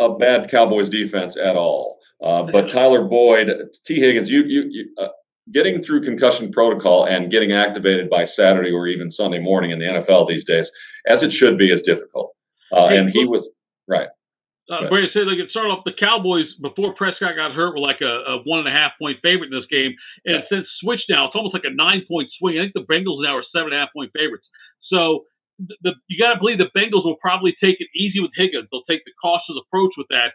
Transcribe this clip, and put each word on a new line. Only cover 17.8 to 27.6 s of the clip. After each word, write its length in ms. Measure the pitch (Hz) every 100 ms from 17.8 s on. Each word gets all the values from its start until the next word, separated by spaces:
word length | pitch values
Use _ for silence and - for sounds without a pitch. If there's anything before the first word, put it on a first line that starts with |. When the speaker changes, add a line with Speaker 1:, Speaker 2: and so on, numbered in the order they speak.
Speaker 2:
like 200 | 139 135
a, 40 | 131 120 135
a 120 | 127
one 140 | 127 160
and 100 | 143
a 40 |
half 200 | 143 147 -
point 200 | 151 135
favorite 300 | 170 180 147
in 60 | 131
this 100 | 123
game, 240 | 143 135 127 - -
and 100 | -
Speaker 1:
Yeah. 60 | 160
Speaker 2:
it's 80 | -
since 160 | 196 - -
switched 280 | 190 240 -
now. 180 | 156 135
It's 100 | 214
almost 180 | 208
like 100 | 190
a 60 | 143
nine-point 540 | 135 165 196 185 170 131 -
swing. 200 | 180 160
I 40 |
think 100 | 196
the 80 | - 123
Bengals 300 | 160 190 143
now 140 | 143 135
are 80 | -
seven 180 | 170 156
and 40 | 143
a 20 |
half 80 | 139
point 160 | 151 131
favorites. 320 | 151 151 113 _ _ - _ -
So 320 | 185 165 151 - _ _ -
the, 160 | 185 214
the, 100 | 180 - -
you 100 | 170
gotta 160 | 233 220
believe 200 | 208 220
the 120 | 180 190
Bengals 280 | 220 202
will 120 | 165 156
probably 360 | 185 185 185 -